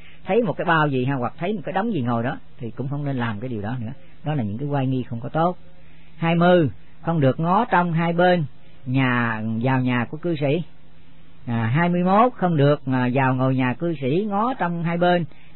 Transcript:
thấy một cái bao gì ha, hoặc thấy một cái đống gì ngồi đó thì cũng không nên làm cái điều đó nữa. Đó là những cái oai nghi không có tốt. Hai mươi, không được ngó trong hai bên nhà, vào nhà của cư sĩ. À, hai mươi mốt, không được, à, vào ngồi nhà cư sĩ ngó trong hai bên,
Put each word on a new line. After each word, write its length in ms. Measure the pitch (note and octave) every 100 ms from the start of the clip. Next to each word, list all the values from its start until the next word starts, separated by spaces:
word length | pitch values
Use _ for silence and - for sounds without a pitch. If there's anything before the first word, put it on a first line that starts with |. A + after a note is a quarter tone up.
| - - -
thấy 180 | G#3+
một 140 | G#3+ -
cái 80 | E3
bao 220 | E3 D3+
gì 180 | C3 B2+
ha, 100 | C3+
hoặc 180 | A#2+ -
thấy 160 | F3+
một 80 | G#3+ D3+
cái 80 |
đống 200 | F#3+ A#3
gì 80 | E3+
ngồi 220 | A#2+ A#2
đó 140 | B2 - - -
thì 120 | A2+
cũng 160 | G#2+ C3
không 180 | C#3+ C#3+
nên 100 | C3
làm 240 | A#2 G2+
cái 100 | B2+
điều 120 | A2
đó 140 | G2+ B2+
nữa. 100 | A2+ C#3 - - D3+
Đó 80 |
là 100 | D3+
những 140 | G#2 G#2+
cái 100 | C#3+
oai 200 | C#3+ C3
nghi 160 | C3
không 160 | A#2 A#2
có 100 | B2
tốt. 280 | D3+ F3 F3+ - - - - - -
Hai 180 | E3 E3+
mươi, 340 | F3 F3+ C#3+ - - -
không 180 | E3 E3+
được 200 | C3 B2+
ngó 260 | E3 G3 B3
trong 280 | F3+ F3
hai 200 | E3 E3+
bên 320 | E3+ F3+ F3+ D3 - - - C3
nhà, 560 | C3 C3 B2 A#2 A2 A2 A2
vào 200 | B2+ C3
nhà 240 | B2+ B2 A#2
của 60 | D3+
cư 180 | F3 D3+
sĩ. 280 | D3 D3 - - - - - - - - B2
À, 260 | A#2 A2+ D3
hai 140 | F3
mươi 140 | F3
mốt, 300 | F3+ G3+ B3
không 240 | - F3+ D#3+
được, 240 | C#3+ D3 C3+
à, 240 | B2+ B2
vào 220 | C3 C3 B2+
ngồi 200 | C3 C3
nhà 180 | B2+
cư 220 | A#2+ E3+ D3+
sĩ 240 | B2+ E3+ G#3+
ngó 240 | G3 A#3+
trong 300 | B3+ F3 E3+
hai 140 | D#3+ E3+
bên, 280 | F3 F3 D3+ - -